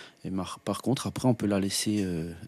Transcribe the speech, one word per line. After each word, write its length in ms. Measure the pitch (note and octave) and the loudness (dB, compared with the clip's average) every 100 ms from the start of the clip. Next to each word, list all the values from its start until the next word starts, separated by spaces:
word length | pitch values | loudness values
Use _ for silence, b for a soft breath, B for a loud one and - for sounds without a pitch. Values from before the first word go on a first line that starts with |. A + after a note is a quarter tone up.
| B B - | B B -4
Et 40 | |
mar-, 300 | F#2+ F2 - | -4 -4 -6
par 180 | - G2 | -4 -2
contre, 260 | - C3+ G2 | 0 0 0
après, 200 | - B2+ | 0 2
on 60 | |
peut 140 | A#2 G#2 | 4 4
la 120 | G2+ | 2
laisser, 440 | G2 - A2+ G#2 F#2 | 2 0 0 2 2
euh, 260 | E2+ E2 E2+ | 0 -2 -6